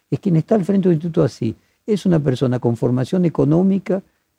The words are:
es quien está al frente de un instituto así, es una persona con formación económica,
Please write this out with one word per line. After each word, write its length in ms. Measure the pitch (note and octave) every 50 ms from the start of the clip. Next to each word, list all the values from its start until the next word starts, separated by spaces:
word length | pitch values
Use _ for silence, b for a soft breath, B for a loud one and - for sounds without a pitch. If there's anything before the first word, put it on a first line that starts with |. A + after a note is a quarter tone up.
| _ _
es 80 | - -
quien 160 | - G3+ E3
está 200 | D#3+ D#3 - A#3
al 100 | A3 E3+
frente 180 | - G3 G3 F3
de 60 | F#3
un 60 | E3+
instituto 280 | D3+ E3 F3 D#3+ E3+ D#3
así, 320 | B2+ - - B2 A2+ - - _ _ _ _ _
es 200 | - G#3+ F#3+ -
una 140 | G3 E3+ D#3+
persona 400 | C#3 C#3 B2+ - C3+ B2 B2 B2
con 180 | - A#2+ A#2 -
formación 480 | C#3 B2+ B2 B2 C3 - - F#3 F3+
económica, 760 | D#3+ - - C#3 C#3 D#3 E3+ F#3+ F#3+ G3 G3 - - F3+ G3 - _ _ _ _ _ _